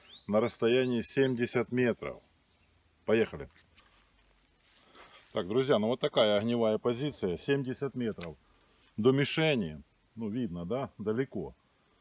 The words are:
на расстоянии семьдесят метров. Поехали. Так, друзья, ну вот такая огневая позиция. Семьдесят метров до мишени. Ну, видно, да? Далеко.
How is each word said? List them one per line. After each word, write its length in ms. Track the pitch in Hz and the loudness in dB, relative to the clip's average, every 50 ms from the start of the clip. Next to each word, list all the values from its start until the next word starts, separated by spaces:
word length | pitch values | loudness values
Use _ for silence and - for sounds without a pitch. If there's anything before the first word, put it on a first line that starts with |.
| - - - - - | -20 -20 -20 -14 -6
на 120 | - 101 110 | 0 2 2
расстоянии 600 | 120 110 - - 117 113 120 131 127 127 120 113 | 2 0 -2 0 0 2 4 4 2 2 0 -2
семьдесят 720 | 107 - - 135 135 131 127 117 120 120 - 123 117 - | -4 -2 0 2 2 2 2 0 -2 -2 0 -2 -2 0
метров. 500 | 123 123 127 117 104 - - 67 65 - - _ _ _ _ _ _ _ _ _ _ _ _ _ _ _ _ | 0 0 2 2 0 -2 -6 -10 -12 -12 -18 _ _ _ _ _ _ _ _ _ _ _ _ _ _ _ _
Поехали. 440 | - 107 117 104 - - 71 69 - _ - - _ _ _ - _ _ _ _ _ _ _ _ _ _ _ _ _ _ _ _ _ _ - - _ - - - - - - - _ - | 2 2 2 2 0 -2 -12 -14 -16 _ -20 -20 _ _ _ -20 _ _ _ _ _ _ _ _ _ _ _ _ _ _ _ _ _ _ -20 -20 _ -20 -20 -20 -20 -20 -20 -16 _ -6
Так, 140 | 107 90 | -6 -4
друзья, 320 | 90 107 127 131 - - 107 | 0 0 0 2 4 2 2
ну 80 | 104 | 2
вот 120 | 110 127 - | 0 -2 -2
такая 380 | - 147 - 139 113 107 104 | -2 0 2 4 4 4 4
огневая 400 | 101 107 117 120 117 113 110 110 | 2 2 0 0 2 2 2 0
позиция. 600 | 104 - 120 120 117 147 147 131 - 104 92 85 | 0 0 -2 -2 -2 -4 -6 -6 -4 -4 -4 -4
Семьдесят 580 | 80 - - 139 139 131 131 123 - 139 131 - | -2 -2 0 0 0 0 -4 -6 -6 -6 -6 -4
метров 420 | 127 120 110 98 - 90 85 76 - _ _ _ _ _ _ _ _ _ _ _ | -4 -4 -4 -4 -6 -10 -12 -12 -14 _ _ _ _ _ _ _ _ _ _ _
до 140 | - 107 131 | 2 4 4
мишени. 680 | 131 139 143 - - 160 160 156 143 120 95 78 76 69 - _ _ _ _ _ - | 6 4 2 0 0 2 2 2 2 2 0 -4 -6 -10 -16 _ _ _ _ _ -12
Ну, 140 | 110 113 104 | -8 -8 -6
видно, 360 | 104 131 120 95 87 87 87 | -4 -4 -4 -4 -4 -6 -6
да? 260 | 87 113 135 135 104 _ - | -4 -4 -4 -6 -6 _ -8
Далеко. 560 | 104 110 110 120 135 - - 104 78 65 - _ _ _ _ _ _ _ _ _ | -4 -2 -2 -2 -2 -4 -4 -8 -8 -8 -12 _ _ _ _ _ _ _ _ _